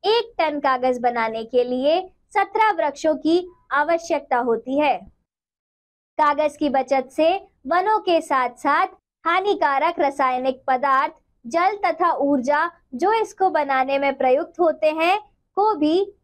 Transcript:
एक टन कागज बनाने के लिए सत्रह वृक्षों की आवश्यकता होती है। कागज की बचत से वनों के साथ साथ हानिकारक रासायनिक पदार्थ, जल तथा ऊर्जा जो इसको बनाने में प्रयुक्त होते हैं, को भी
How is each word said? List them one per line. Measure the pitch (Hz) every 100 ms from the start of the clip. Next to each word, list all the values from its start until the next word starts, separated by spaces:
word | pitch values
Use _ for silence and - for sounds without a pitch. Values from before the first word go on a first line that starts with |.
एक | 370 453 466 -
टन | 320 294
कागज | 277 254 254 247
बनाने | 247 240 226 220 226
के | 247
लिए | 247 254 277 330 370 _ _
सत्रह | 403 392 427 427
वृक्षों | 339 311 277 320 311
की | 302 339 359 - _
आवश्यकता | 277 294 339 339 311 - 254
होती | 247 226 240 269
है। | 294 190 196 _ _ _ _ _ _ _ _ _ _ -
कागज | 302 294 302 294
की | 294
बचत | 262 262 269 262
से | - 320 381 - _ 262
वनों | 339 381 427
के | 370 330
साथ | 320 269 254 240
साथ | 302 302 381 - _ _ 320
हानिकारक | 349 392 370 302 277 311 339
रासायनिक | 285 277 262 254 262 262 -
पदार्थ, | 262 277 262 302 - _ _ 233
जल | 320 370 403
तथा | 392 320 349
ऊर्जा | 269 - - 247 294 339 - _ 247
जो | 349
इसको | 453 427 - 381
बनाने | 311 285 269 262 277
में | 277 269
प्रयुक्त | 262 262 330 -
होते | 339 311 311
हैं, | 311 330 403 427 _ _ -
को | 415 370
भी | 302 339 392 -